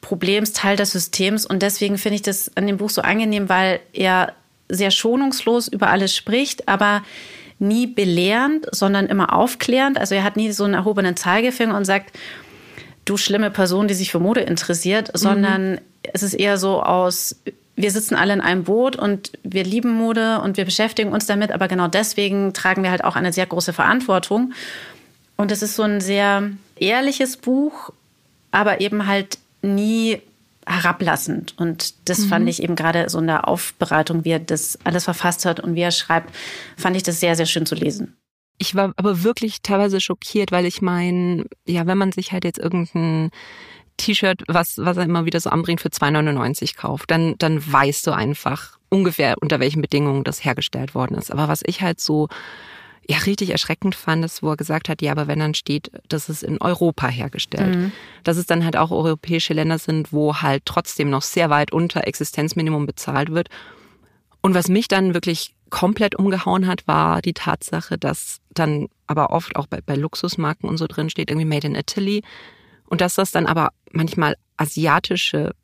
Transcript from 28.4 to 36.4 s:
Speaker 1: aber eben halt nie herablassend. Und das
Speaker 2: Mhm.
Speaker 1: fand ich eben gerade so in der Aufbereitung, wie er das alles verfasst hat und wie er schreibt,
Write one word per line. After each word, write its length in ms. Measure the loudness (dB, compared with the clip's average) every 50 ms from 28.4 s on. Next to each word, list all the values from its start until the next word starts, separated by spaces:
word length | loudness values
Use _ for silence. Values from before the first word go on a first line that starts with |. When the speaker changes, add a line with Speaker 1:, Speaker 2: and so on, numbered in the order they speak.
| _ _
Speaker 1:
aber 300 | 0 2 4 4 2 2
eben 260 | 0 -2 0 0 0
halt 320 | 2 0 0 0 -4 -10 -14 _ _ _ _
nie 580 | -2 0 0 2 2 2 0 2 2 0 0 -2 -6 _ _ _ _ _ _ _ _
herablassend. 880 | -4 -4 0 0 0 0 0 0 0 0 0 -2 -4 -4 -4 -6 -10 -6 -4
Und 360 | -4 -4 -2 -4 -6 -8 -8 _ _ -4
das 120 | -2 0
Speaker 2:
Mhm. 80 | 2 2
Speaker 1:
fand 200 | 2 2 2 2
ich 140 | 0 -2
eben 120 | -2 -2 -2
gerade 340 | 0 0 2 2 2 0 0
so 100 | 0 0
in 80 | 0
der 200 | 2 2 0 2
Aufbereitung, 760 | 0 0 -2 -2 -8 -4 _ -2 2 4 2 2 2 0 0 0
wie 60 | 0
er 80 | 0 0
das 380 | 0 -2 -4 -2 -2 -6 -8 -4 -2
alles 200 | 0 0 0 0
verfasst 400 | -2 -2 0 0 0 0 0 0
hat 160 | -2 -2 0
und 140 | -2 -2 0
wie 60 | 0
er 80 | 2 2
schreibt, 420 | 0 0 2 2 2 2 2 -2 -16 -14